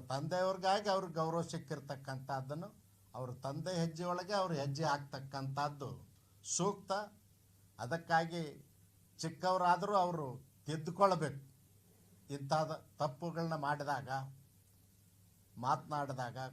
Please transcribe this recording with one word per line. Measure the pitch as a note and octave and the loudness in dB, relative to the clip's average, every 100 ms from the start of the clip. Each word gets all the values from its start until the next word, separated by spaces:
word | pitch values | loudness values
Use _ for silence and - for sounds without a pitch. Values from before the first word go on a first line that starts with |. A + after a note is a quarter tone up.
| - | -4
ತಂದೆಯವ್ರಿಗಾಗಿ | C3+ D#3 F3+ F#3 F#3+ F#3 G3+ G#3 | -2 0 2 2 2 4 4 4
ಅವ್ರಿಗೆ | F#3+ F#3 D#3+ | 2 2 0
ಗೌರವ | D#3+ E3+ E3 | 2 0 0
ಸಿಕ್ಕಿರ್ತಕ್ಕಂಥದ್ದನ್ನು | E3 - D3 - C3+ - C3+ C3+ C3+ C3+ D3+ G3+ - - - - A#2 | -4 -6 -8 -6 -8 -6 -8 -4 -4 -4 -6 -8 -14 -20 -20 -14 -8
ಅವ್ರ | B2+ - C#3 | -8 -6 -6
ತಂದೆ | D3 F3 F3+ | -4 -2 0
ಹೆಜ್ಜೆ | E3 D#3+ F3+ | 0 -2 -2
ಒಳಗೆ | F3+ F3+ G3+ | -2 0 0
ಅವ್ರು | F#3+ D3+ | 2 0
ಹೆಜ್ಜೆ | C#3 C#3 D#3 | -2 0 0
ಹಾಕ್ತಕ್ಕಂಥದ್ದು | C#3+ C#3+ C3+ C#3 C#3 C3+ C3+ D3 C#3+ B2+ F#2+ - - _ - - - | 0 -2 -10 -8 -6 -4 0 -2 -2 -8 -10 -16 -20 _ -16 -4 0
ಸೂಕ್ತ. | F#3+ G3+ - G3 G#3 - - - - - - - | 2 0 -2 -2 -4 -10 -20 -20 -20 -20 -20 -8
ಅದಕ್ಕಾಗಿ | A#2 E3 E3+ E3 E3 E3+ D#3 C#3 - - - - - - | -2 -2 4 4 4 0 -4 -8 -18 -20 -20 -20 -20 -6
ಚಿಕ್ಕವರಾದರೂ | D#3+ - F#3 F#3 F3+ F3+ G3+ G3+ | -6 0 2 6 6 4 4 4
ಅವರು | F3+ E3+ C#3 A#2+ - - - | 4 2 -4 -8 -14 -10 -6
ತಿದ್ದುಕೊಳ್ಬೇಕು. | D#3 F3 E3+ G3 F3 C#3+ C3+ - - - - - - - - - C#3+ | -4 -4 6 6 6 2 -4 -12 -20 -20 -20 -20 -20 -20 -20 -10 -8
ಇಂಥ | C#3 D#3 D#3 D#3 - - | 2 2 2 -4 -10 -2
ತಪ್ಪುಗಳನ್ನ | D3+ C#3 E3+ D#3+ E3 D#3+ C#3+ | -2 -2 -4 -2 -2 0 0
ಮಾಡಿದಾಗ, | D3 C#3+ C3+ B2+ C3+ C3+ - - - - - - - - - - - - - | 0 0 -2 -2 -4 -4 -12 -20 -20 -20 -20 -20 -20 -20 -20 -20 -20 -20 -4
ಮಾತನಾಡಿದಾಗ | B2 D3 C#3+ D3+ C#3+ C3 B2 B2+ C3 | 0 0 0 -2 -2 -4 -6 -6 -8